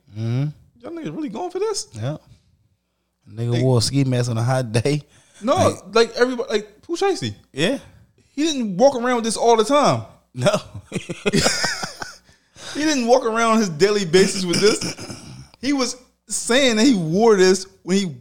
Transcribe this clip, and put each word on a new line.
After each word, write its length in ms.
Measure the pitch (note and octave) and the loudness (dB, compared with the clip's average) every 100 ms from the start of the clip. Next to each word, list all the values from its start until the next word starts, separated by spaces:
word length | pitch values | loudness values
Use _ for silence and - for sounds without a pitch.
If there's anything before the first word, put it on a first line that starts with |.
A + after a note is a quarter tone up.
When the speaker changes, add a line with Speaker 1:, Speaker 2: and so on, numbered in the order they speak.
| _ G#2 | _ -8
Speaker 1:
Mm-hmm. 280 | A2+ B2 D3 - _ _ | -4 -2 -4 -8 _ _
Speaker 2:
y'all 120 | B3+ | -14
niggas 220 | E4+ G#3+ | -12 -10
really 140 | D#4+ D4 | -8 -8
going 220 | G#3 F4 | -8 -8
for 60 | F#4 | -6
this? 260 | A4 G4 - | -4 -6 -10
Speaker 1:
Yeah. 240 | G#2+ B2+ - _ _ _ _ _ _ _ _ _ _ - | -8 -8 -8 _ _ _ _ _ _ _ _ _ _ -16
Nigga 220 | G#2 A#2+ | -6 -2
Speaker 2:
They 100 | A#2+ | 0
Speaker 1:
wore 160 | B2+ B2 | 2 2
a 20 | |
ski 220 | - C3+ | 2 0
mask 240 | C3+ B2 B2 | 2 0 -2
on 80 | A2+ | -2
a 40 | |
hot 300 | A#2 C3 B2 | 0 -2 -2
day. 300 | A2+ C#3+ D3 - _ _ - | -2 0 -2 -6 _ _ -6
Speaker 2:
No, 120 | G#3+ | -2
Speaker 1:
Like 400 | F4+ A#3+ - F#3 | 2 2 0 -2
Speaker 2:
like, 220 | A3 A#3 - | 0 2 0
everybody, 320 | B3 A#3+ - | 0 -2 -4
like, 320 | G#3+ - _ | -4 -6 _
Pooh 140 | - E4+ | -8 -2
Shiesty. 380 | G4 E4+ G#2+ - _ | -2 -2 -4 -8 _
Speaker 1:
Yeah. 260 | C3 F3+ C#4 - - _ _ _ | -2 -2 -2 -8 -20 _ _ _
Speaker 2:
He 80 | - | -4
didn't 320 | D#4+ C#4 A3 F3+ | -2 -2 -4 2
walk 180 | C#4 B3+ | 2 4
around 200 | A#3+ B3 | -2 -2
with 80 | |
this 120 | A3 - | -2 0
all 200 | A#3 A3+ | 2 2
the 80 | |
time. 380 | A3 D4 A3 A#2+ - - _ | 4 4 4 2 -4 -18 _
Speaker 1:
No. 200 | B2+ D#3+ G#3+ - G2+ - | -2 0 0 -4 -18 -12
<laughs> 340 | F#3+ - - G#3 | -10 -10 -8 -2
Speaker 2:
<laughs> 1400 | - - - - - - - - - _ _ _ - - | 0 0 0 -4 -6 -10 -12 -16 -18 _ _ _ -18 -12
He 60 | C#4 | -4
didn't 220 | D#4 C#4 A#3 | -2 0 2
walk 180 | B3+ | 2
around 340 | A3 A3 A3+ A3 | 2 0 2 2
his 100 | G3+ | 0
daily 340 | D3 G3 G#3 | 2 2 2
basis 400 | F3 F3+ G3 G3 | 4 4 4 0
with 160 | F3+ F3 | -2 2
this. 560 | G#3 - E3+ - - - - - - _ | 2 0 -4 -10 -14 -16 -18 -20 -20 _
He 120 | B3+ | -4
was 240 | C#4+ A#3 - _ _ - | -2 -2 -6 _ _ -10
saying 480 | G3+ - B3 C4 G#3+ | -8 0 2 4 4
that 100 | C4+ | 4
he 80 | |
wore 420 | G3+ D#3 F#3 A#3 G3+ | 2 0 4 6 6
this 300 | F#3 G3 - _ | 6 2 -4 _
when 120 | - G3 | -2 0
he 180 | F#3 B2 | -2 -6